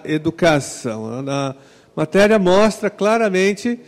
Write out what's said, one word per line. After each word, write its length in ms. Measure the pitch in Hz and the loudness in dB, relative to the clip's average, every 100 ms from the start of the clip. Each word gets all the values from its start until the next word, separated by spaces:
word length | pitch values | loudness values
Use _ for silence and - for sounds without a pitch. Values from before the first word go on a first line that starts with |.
| - | -4
educação. 1200 | 156 165 160 170 151 135 - 123 110 110 120 139 | -4 -4 0 2 2 -2 -8 -8 -8 -8 -8 -6
A 280 | 139 139 131 - _ _ - | -6 -6 -8 -18 _ _ -6
matéria 440 | 156 190 208 220 | -2 2 4 4
mostra 500 | 180 190 220 - 202 | 4 4 4 0 -6
claramente 920 | - 202 226 220 185 196 202 240 240 | -2 0 0 0 0 0 0 -4 -6